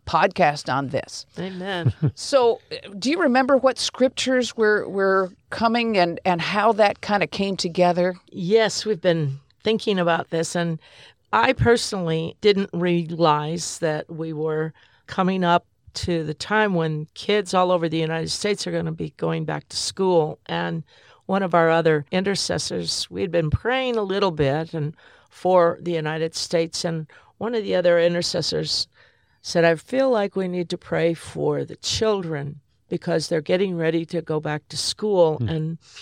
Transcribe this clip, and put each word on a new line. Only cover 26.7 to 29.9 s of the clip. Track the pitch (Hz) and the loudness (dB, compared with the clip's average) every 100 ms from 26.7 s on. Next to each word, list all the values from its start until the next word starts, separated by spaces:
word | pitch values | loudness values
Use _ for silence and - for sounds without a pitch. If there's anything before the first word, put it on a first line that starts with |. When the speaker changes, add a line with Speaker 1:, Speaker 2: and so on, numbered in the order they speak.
| - 175 | -4 -4
Speaker 2:
and | 165 156 - _ _ | -6 -8 -16 _ _
one | 214 | -4
of | 233 196 | -4 0
the | 185 | 2
other | 175 170 | 4 4
intercessors | 170 175 170 170 151 160 156 - - _ _ _ _ _ | 4 0 -2 -4 -4 -4 -4 -4 -6 _ _ _ _ _
said, | - 175 165 | -4 2 2
"I | 160 | 2
feel | - | -2